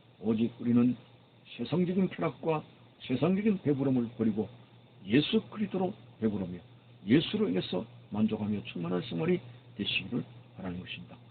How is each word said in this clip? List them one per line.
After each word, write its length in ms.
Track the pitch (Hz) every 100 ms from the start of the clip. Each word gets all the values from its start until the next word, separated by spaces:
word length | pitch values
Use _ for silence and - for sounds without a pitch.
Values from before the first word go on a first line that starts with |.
| - -
오직 320 | 107 110 117 117
우리는 340 | 120 120 123 120 - - - - - -
세상적인 500 | 120 170 175 185 185
쾌락과 560 | - 170 131 165 156 - - - -
세상적인 580 | - 127 160 190 214 190
배부름을 460 | 135 139 139 131 117 -
버리고 300 | 110 104 110 - - - - - 185
예수 360 | 147 - 220 -
그리스도로 440 | 208 202 190 185 - - -
배부르며 360 | - 98 90 90 - - - - 98
예수로 440 | 139 - 208 196
인해서 360 | 185 - - - - -
만족하며 520 | 208 - 214 208 202
충만한 380 | - 185 170 180
생활이 400 | 165 170 160 180 - - - -
되시기를 480 | 101 - 92 120 - - - -
바라는 240 | 92 87
것입니다. 380 | - - 87 - -